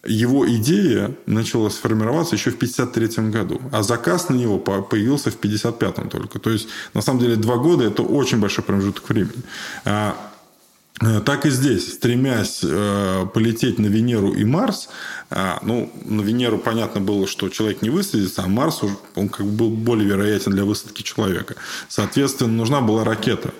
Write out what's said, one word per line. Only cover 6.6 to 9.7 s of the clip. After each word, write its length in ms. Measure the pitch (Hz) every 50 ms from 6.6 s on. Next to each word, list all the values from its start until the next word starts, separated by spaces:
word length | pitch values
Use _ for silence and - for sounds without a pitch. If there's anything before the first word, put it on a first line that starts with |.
| - - - - - - -
на 60 | -
самом 180 | 107 - 131 127
деле, 160 | 127 123 117
два 200 | 110 107 113 123 120
года — 260 | 131 165 175 147 123
это 160 | 104 101 -
очень 380 | 117 - 156 147 135 - - 113
большой 240 | 104 98 - - 110
промежуток 440 | - 98 98 95 101 - - - -
времени. 340 | 113 110 92 - - 123 123 - - - - -